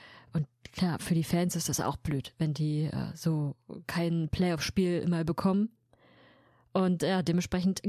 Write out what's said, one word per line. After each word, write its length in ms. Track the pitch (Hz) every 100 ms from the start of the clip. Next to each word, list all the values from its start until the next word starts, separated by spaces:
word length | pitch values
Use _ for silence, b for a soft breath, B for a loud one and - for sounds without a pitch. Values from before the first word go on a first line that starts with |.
| B B B
Und 140 | 165 147 _ -
klar, 260 | - 180 151
für 140 | -
die 100 | 165
Fans 320 | 156 170 175 170
ist 140 | 165
das 100 | 143
auch 160 | 107 143
blöd, 380 | - 143 - -
wenn 140 | 160
die, 320 | 143 151 151 156
äh, 300 | - 64 -
so 400 | 170 156 143 143 _ - 170
kein 400 | 170 170 165 160
Playoff-Spiel 680 | - 180 165 - - 185 175
immer 240 | 170 170
bekommen. 460 | 160 - 196 190 220 - _ b b b b b b b b
Und 300 | 190 185 175
ja, 180 | 151 185
dementsprechend 600 | 170 170 - 180 180 185